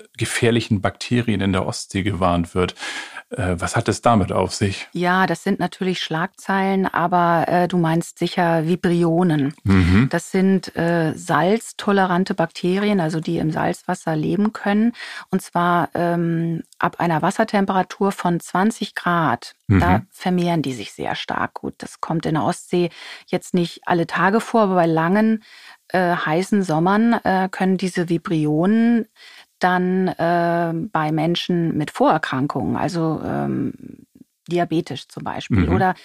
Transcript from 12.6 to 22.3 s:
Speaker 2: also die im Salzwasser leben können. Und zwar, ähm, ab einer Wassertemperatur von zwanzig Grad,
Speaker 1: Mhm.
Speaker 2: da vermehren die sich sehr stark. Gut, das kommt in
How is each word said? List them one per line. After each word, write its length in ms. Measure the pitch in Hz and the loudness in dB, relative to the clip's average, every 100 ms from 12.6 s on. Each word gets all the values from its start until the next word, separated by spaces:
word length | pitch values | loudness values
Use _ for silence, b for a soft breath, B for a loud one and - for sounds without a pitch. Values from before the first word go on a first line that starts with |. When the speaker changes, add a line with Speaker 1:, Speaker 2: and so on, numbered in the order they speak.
| 180 190 208 196 | -2 0 0 0
Speaker 2:
also 200 | 160 160 | 0 -2
die 180 | 160 165 | -2 -2
im 140 | 156 | -2
Salzwasser 640 | 160 165 175 - 185 - 156 | -2 -2 -4 -6 -6 -4 -2
leben 360 | 160 180 214 | -2 0 -2
können. 420 | - 202 208 233 - B B B | -2 -2 2 0 -2 B B B
Und 140 | 185 | -6
zwar, 460 | - 175 175 175 - | -4 -2 2 2 0
ähm, 720 | - 175 175 170 165 165 165 - - | -2 0 0 0 0 -2 -4 -8 -4
ab 200 | 170 - | -4 -2
einer 220 | 170 156 | -2 0
Wassertemperatur 920 | 165 - 220 208 196 190 180 - 196 | 0 0 0 0 0 0 -2 -2 -2
von 280 | - 180 170 | -2 -2 -2
zwanzig 560 | - 180 214 - 208 - | -2 0 0 -2 -8 -6
Grad, 600 | 175 175 151 117 - - - | -2 0 0 -2 -6 -10 0
Speaker 1:
Mhm. 120 | 95 | 2
Speaker 2:
da 220 | 175 180 - | 4 2 0
vermehren 540 | - 185 180 175 165 | -6 -2 0 2 0
die 100 | 135 | -2
sich 180 | 120 95 | -6 -10
sehr 220 | - 57 - | -8 -6 -6
stark. 380 | - - 117 | -4 -4 -4
Gut, 220 | - - - | -6 -12 -12
das 220 | - - | -16 -12
kommt 240 | - 165 | -6 -4
in 80 | 156 | -2